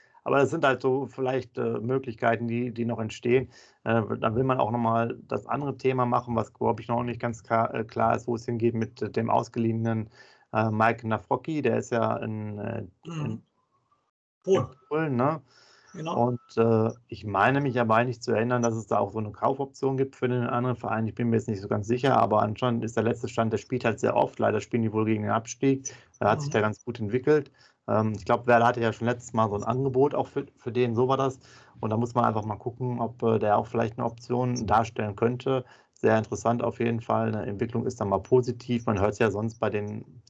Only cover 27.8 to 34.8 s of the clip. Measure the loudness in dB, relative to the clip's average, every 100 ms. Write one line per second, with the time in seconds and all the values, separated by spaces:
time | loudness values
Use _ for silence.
27.8 | -2 0 0 -2 0 0 4 6 6 2
28.8 | -2 0 -2 -2 -4 0 0 0 -2 -2
29.8 | 0 2 2 2 -4 -6 -8 _ -6 0
30.8 | 0 2 2 2 0 -2 -20 -20 -20 -8
31.8 | -2 -2 0 2 2 0 -4 -6 -8 -6
32.8 | -6 -4 -6 0 2 2 4 2 2 -2
33.8 | -2 -2 -6 -6 -4 -2 0 -2 2 2